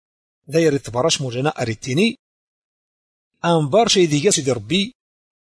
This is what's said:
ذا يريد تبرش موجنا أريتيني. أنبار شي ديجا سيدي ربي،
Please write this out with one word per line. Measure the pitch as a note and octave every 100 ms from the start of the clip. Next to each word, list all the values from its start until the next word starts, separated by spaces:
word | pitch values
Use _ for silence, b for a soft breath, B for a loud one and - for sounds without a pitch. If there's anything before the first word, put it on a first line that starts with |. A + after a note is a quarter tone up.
| _ _ _ _ -
ذا | D#3
يريد | D#3+ C#3
تبرش | - A#2+ D#3+ D#3+
موجنا | C3 A#2 D3
أريتيني. | - A#2 G#2+ C3 C#3 A3+ - _ _ _ _ _ _ _ _ _ _ _ _ E3+
أنبار | E3 D3 G3 A3+
شي | G3 E3+
ديجا | D3 F#3+
سيدي | F3+ C3+
ربي، | A2+ G#2 F3+ G3+ _ _ _ _ _